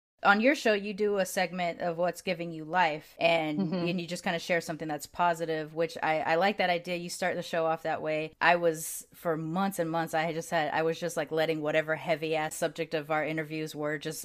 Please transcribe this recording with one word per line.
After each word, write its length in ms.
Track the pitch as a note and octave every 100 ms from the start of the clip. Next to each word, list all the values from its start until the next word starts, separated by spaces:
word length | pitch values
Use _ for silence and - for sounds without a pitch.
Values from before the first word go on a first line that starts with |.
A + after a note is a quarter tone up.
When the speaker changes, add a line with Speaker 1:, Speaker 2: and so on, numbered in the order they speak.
| _ _
Speaker 1:
on 180 | - G3+
your 140 | A#3+ D4
show, 160 | A3+
you 200 | G#3 G3+
do 240 | G3 G#3 G3+
a 80 | F#3
segment 540 | - F3+ F3+ F3 -
of 160 | F3 E3
what's 240 | F3 E3+
giving 280 | - E3+ E3+
you 140 | D#3+
life, 500 | D#3 F3+ E3+ D#3 - -
and, 380 | E3+ E3 D#3 D3+
Speaker 2:
Mm-hmm. 140 | F3+ F3+ E3+
Speaker 1:
and 120 | F3+
you 60 | E3+
just 180 | F3+
kinda 140 | G3+ E3+
share 240 | - F3
something 260 | E3 D#3+ D#3
that's 180 | D3 -
positive, 680 | - F3 E3 E3 D#3+ D3+
which 220 | D#3 E3 -
I, 180 | D#3 D#3
I 140 | - E3
like 200 | F#3+ G#3
that 140 | F#3
idea. 260 | F3 F3 F3
You 140 | F3
start 260 | - F#3 F3
the 60 |
show 240 | E3 F3 D#3+
off 160 | D#3+
that 180 | D#3+ D3+
way. 300 | D#3 D#3 D#3 -
I 160 | E3 F3
was, 500 | E3+ D#3 E3 - -
for 220 | - F3 D#3+
months 420 | D#3+ F3 G3 G3
and 120 | E3
months, 240 | E3 E3
I 80 | D#3+
had 120 | E3
just 160 | D#3+ E3
had, 220 | E3+ D3+
I 100 | -
was 160 | D#3+ E3
just, 180 | F3 E3
like, 120 | D3+
letting 300 | D#3+ D#3 D#3+
whatever 340 | D3 D#3 D#3
heavy-ass 640 | D#3 C#3 D#3+ D#3+ D#3 D#3 -
subject 380 | E3 D#3 D#3
of 160 | D#3+ D3
our 140 | D#3
interviews 500 | D3 D#3+ D3+ D#3 D#3
were 240 | D3 D3 D3+
just 260 | D#3 D#3